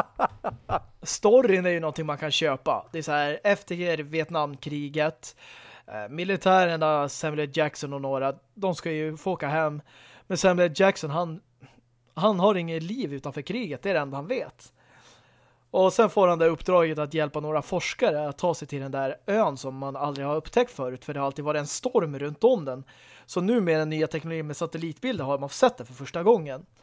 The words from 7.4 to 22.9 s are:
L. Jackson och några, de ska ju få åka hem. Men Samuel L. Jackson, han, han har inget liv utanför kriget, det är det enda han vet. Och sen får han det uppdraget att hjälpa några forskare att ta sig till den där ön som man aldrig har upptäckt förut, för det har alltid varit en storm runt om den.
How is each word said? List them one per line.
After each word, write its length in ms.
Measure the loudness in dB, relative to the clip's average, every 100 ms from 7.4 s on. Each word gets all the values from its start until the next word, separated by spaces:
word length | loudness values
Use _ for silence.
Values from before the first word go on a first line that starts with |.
| -2
L. 20 |
Jackson 380 | 0 0 -2 -8
och 80 | -6
några, 340 | -4 -2 -2 -4 _
de 200 | -4 -2
ska 160 | -2 -4
ju 260 | -2 -4 -4
få 160 | -4
åka 160 | -4 -2
hem. 340 | 0 0 -2 -12 -20 -20 -20 -6
Men 120 | 2
Samuel 320 | 4 4 2
L. 40 | 4
Jackson, 340 | 4 4 -4
han, 300 | -4 -4 -8 _ _ -20 _ _ _ _
han 260 | 0 2 4
har 140 | 4
inget 280 | 4 0 -4
liv 320 | -4 -4 -4
utanför 280 | -6 -8 -8
kriget, 400 | -6 -4 -4 -4
det 80 | 0
är 40 |
det 60 | 0
enda 160 | 0 -6
han 100 | -4
vet. 460 | -6 -6 -12 -20 _ _ _ -20 -20 _ _ _ _ _
Och 220 | 2 4
sen 180 | 4 4
får 180 | 4 4
han 100 | 6
det 80 | 2
uppdraget 500 | 2 2 4 4 0
att 160 | -2
hjälpa 260 | -2 -2 -2
några 220 | -2 -4
forskare 680 | -2 -4 -4 0 0 2 -4
att 100 | -2
ta 160 | -2
sig 140 | -2 -6
till 120 | -8
den 120 | -6
där 240 | -4 -4 -4 -2
ön 300 | 2 2 -2
som 200 | -8 -8
man 180 | -8 -4
aldrig 300 | -4 -4 -2
har 100 | -4
upptäckt 340 | 0 0 0
förut, 340 | -2 -6 -6
för 100 | -8
det 60 | -4
har 60 | -4
alltid 180 | -2
varit 140 | -2 -2
en 80 | -4
storm 520 | -6 0 0 0 -4
runt 260 | -8 2
om 200 | 4 4
den. 200 | 0 -8 -12